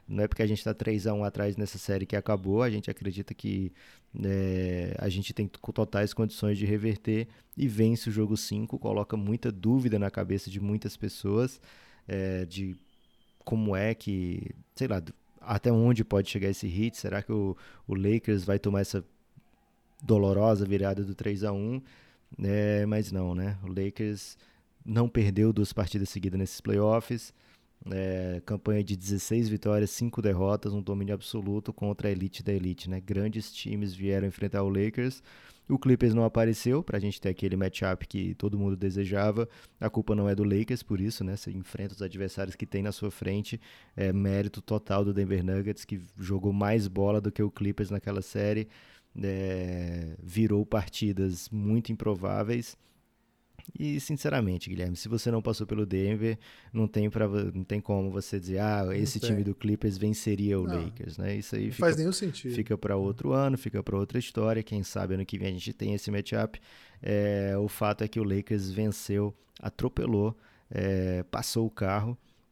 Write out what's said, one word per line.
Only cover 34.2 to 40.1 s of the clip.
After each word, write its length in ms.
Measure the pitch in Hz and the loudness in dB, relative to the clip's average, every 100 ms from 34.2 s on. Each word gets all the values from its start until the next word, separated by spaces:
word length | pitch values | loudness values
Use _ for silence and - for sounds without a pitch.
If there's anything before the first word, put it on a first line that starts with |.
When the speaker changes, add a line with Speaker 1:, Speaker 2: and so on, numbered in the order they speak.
| 98 | 0
Speaker 1:
enfrentar 360 | - 101 101 | -2 -2 0
o 60 | 98 | 2
Lakers, 520 | 98 107 117 127 131 - - - - - | 2 2 2 -2 -4 -16 -20 -20 -18 -2
o 100 | 135 | 2
Clippers 340 | 131 123 120 | 6 6 6
não 120 | 113 113 | 6 4
apareceu, 580 | 113 113 110 120 139 | 4 4 2 2 0
pra 160 | - 101 | 0 -2
gente 200 | 101 - | -2 -2
ter 100 | 98 | -4
aquele 260 | 92 95 95 | -2 0 0
matchup 500 | 95 - 95 92 - | 0 0 -2 -2 -4
que 280 | 101 92 90 | -4 -4 -2
todo 240 | 104 101 | -2 2
mundo 160 | 98 95 | 2 2
desejava. 720 | 98 95 98 101 107 104 113 - - _ | 0 2 2 4 4 2 -2 -6 -20 _
A 100 | 113 | 0
culpa 240 | - 107 | 0 2